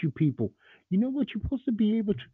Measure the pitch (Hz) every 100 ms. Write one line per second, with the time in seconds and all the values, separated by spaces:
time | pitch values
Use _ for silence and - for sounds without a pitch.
0 | 160 - 156 127 107 - - - - 185
1 | 254 269 269 214 - 269 - 214 214 226
2 | 208 - -